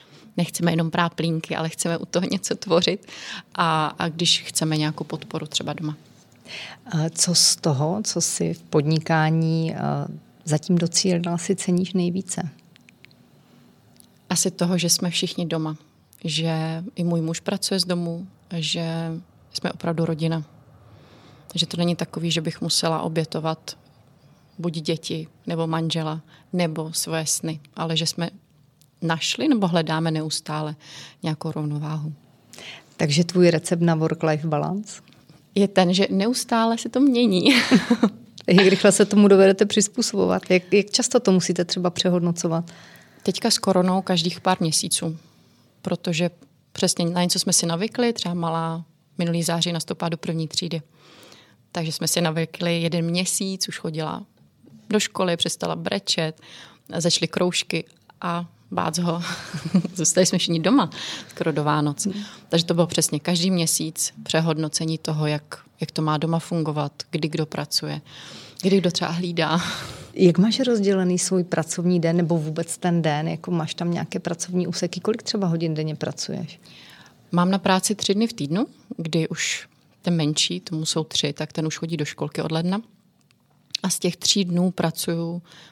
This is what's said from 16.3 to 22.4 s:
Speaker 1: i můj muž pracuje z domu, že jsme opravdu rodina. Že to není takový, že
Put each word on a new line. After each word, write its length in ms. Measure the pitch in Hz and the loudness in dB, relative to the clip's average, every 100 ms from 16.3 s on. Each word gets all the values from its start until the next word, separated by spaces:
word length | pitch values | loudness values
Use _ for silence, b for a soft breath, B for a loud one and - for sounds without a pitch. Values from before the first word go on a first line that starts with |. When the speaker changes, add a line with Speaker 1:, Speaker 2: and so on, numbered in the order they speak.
| 151 165 160 160 165 180 - | -2 0 0 -2 -4 -8 -4
Speaker 1:
i 80 | |
můj 160 | 175 170 | 0 0
muž 200 | 160 165 | 0 -4
pracuje 400 | - 202 - 190 | -4 -4 -2 -2
z 40 | |
domu, 420 | 180 175 170 170 190 - - 170 | 0 -2 -2 -6 -10 -18 -10 -6
že 300 | 151 170 165 165 165 160 - _ _ | -4 -4 -2 -4 -4 -8 -12 _ _
jsme 200 | - 185 | -6 -6
opravdu 320 | - 175 165 | -4 -4 0
rodina. 400 | 165 156 160 160 151 - - - b b b b b b b | 0 0 0 -2 -4 -14 -20 -20 b b b b b b b
Že 120 | 170 175 | -6 -4
to 100 | 170 | 0
není 200 | 175 170 | 0 0
takový, 340 | 165 165 165 | -4 -4 -2
že 100 | 160 | -2